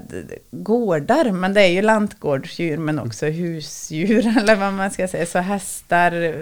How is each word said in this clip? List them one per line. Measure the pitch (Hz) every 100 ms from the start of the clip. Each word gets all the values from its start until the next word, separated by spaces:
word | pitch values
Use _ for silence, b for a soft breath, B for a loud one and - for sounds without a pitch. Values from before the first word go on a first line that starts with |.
| -
d-, | 92 76
d-, | - -
gårdar, | - 185 240 220 160 143 277 269
men | 180 185
det | 202
är | 190
ju | 180
lantgårdsdjur, | 214 220 208 - 151 135 - - 170 151
men | 156 151
också | 117 110 151
husdjur, | 160 175 160 156 - - 156 190 214 220 220
<laughs> |
eller | 208 208
vad | 196
man | 196 196
ska | - 185
säga. | 160 -
Så | 180
hästar | 180 202 - - - 175 175 170 165 151